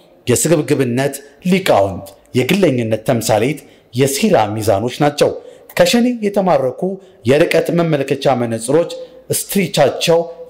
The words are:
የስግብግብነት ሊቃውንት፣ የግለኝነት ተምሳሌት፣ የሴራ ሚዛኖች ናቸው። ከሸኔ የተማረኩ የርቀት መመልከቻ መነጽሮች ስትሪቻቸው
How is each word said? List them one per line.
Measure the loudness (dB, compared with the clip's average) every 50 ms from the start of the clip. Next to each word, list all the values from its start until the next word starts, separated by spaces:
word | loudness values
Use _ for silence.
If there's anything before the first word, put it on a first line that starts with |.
| _ _ _ _ _
የስግብግብነት | 0 0 2 2 2 2 0 2 0 0 0 0 0 -2 -2 -2 -4 -4 -8 -14 -20 -20 _ -2
ሊቃውንት፣ | 0 0 0 2 2 4 4 2 0 -2 -8 -14 -16 -20 _ _ _ -2
የግለኝነት | -2 0 0 2 2 2 2 2 0 -2 -2 -4 -2 -2
ተምሳሌት፣ | -2 -2 -2 0 0 0 0 0 -2 -4 -6 -12 -20 -20 _ _ _ -2
የሴራ | 0 0 0 0 0 0 2 2 2 2
ሚዛኖች | 0 -2 -2 0 0 0 0 0 -4 -2 0
ናቸው። | 0 0 2 2 0 0 0 -4 -12 -18 -20 -20 -20 -4 0
ከሸኔ | 2 2 4 4 2 2 0 -2 -2
የተማረኩ | -4 -2 -2 0 2 2 2 2 0 -2 -2 -4 -6 -6 -6 -8 -14 -20 -20 _ 0
የርቀት | 2 4 4 4 4 2 0 0 0
መመልከቻ | 0 0 0 0 0 -2 -2 -2 -4 -2 0 0 0
መነጽሮች | 0 -2 -4 -4 -6 -2 0 0 0 0 -2 -6 -12 -14 -18 -20 -18 -8 -6 -6
ስትሪቻቸው | -6 -6 -4 -2 -2 -2 0 2 2 2 2 0 0 0 2 2 2 0 -2 -8 -16 -4